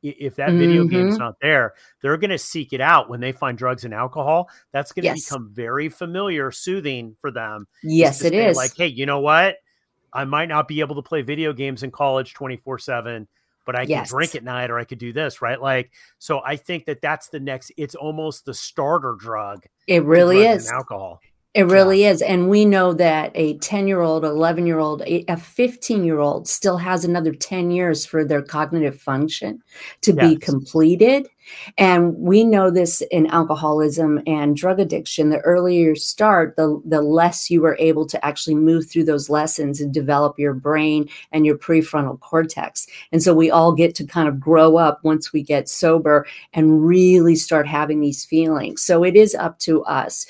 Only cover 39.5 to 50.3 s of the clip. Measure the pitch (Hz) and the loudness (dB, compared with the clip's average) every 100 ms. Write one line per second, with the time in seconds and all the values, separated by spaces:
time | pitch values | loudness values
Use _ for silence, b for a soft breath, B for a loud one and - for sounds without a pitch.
39.5 | - 143 143 143 143 139 143 147 147 143 | -4 -4 -4 -4 -4 0 0 0 -2 -4
40.5 | 131 147 156 156 151 147 B B 156 151 | -2 -2 0 0 0 -2 B B 2 2
41.5 | 151 - 160 156 151 135 - - 165 160 | 2 2 2 2 -2 -4 -6 -4 -2 -2
42.5 | - - - - B B 165 180 160 160 | -4 -10 -10 -12 B B 2 4 4 4
43.5 | 165 165 151 170 - 143 170 151 135 151 | 4 4 4 2 -2 -6 -2 -2 -2 4
44.5 | 160 160 160 160 147 156 156 - 151 139 | 6 6 6 4 0 0 -2 -2 -6 -2
45.5 | 147 - - 165 165 160 147 143 B B | -2 -2 -2 2 2 4 2 2 B B
46.5 | 165 156 156 160 180 180 180 170 165 - | 2 4 6 6 6 6 6 6 4 2
47.5 | 156 147 151 151 151 143 139 - 156 160 | 0 0 -2 -2 0 -2 -4 -2 0 0
48.5 | 151 107 - - 170 180 190 214 - 165 | -2 -4 -4 0 2 6 6 6 4 -6
49.5 | - - 160 - 135 - - - | -6 -2 0 0 -4 -4 -8 -12